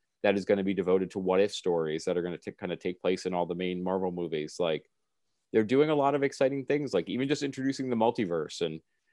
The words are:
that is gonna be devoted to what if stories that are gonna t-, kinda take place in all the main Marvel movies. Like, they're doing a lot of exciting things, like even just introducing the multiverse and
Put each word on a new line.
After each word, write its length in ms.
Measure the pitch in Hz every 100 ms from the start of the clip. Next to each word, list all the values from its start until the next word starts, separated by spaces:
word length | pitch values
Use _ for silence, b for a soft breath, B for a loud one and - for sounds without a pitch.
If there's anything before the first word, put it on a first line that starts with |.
| _ _
that 140 | 104 101
is 80 | 92
gonna 180 | 98
be 80 | 95
devoted 360 | 95 90 95 90
to 80 | 101
what 220 | 92 92
if 120 | 104
stories 520 | - 92 85 78 80
that 120 | - 87
are 60 |
gonna 160 | 87 82
t-, 140 | - -
kinda 180 | 92 85
take 240 | 90 87
place 240 | 92 95 92
in 80 |
all 100 | 90 85
the 80 |
main 280 | 87 90 90
Marvel 280 | 92 95 92
movies. 440 | 87 82 78 76 -
Like, 300 | 85 78 _ _ _ _ _ _ _
they're 120 | 113
doing 260 | 107 131 156
a 40 | 147
lot 180 | 139
of 80 | 143
exciting 420 | 139 - 135 139 131
things, 280 | 147 139
like 140 | 95 85
even 180 | 110 139
just 140 | 147
introducing 480 | 139 135 135 135 131
the 60 | 117
multiverse 640 | 113 120 92 82 73 -
and 180 | 82 80 _ _ _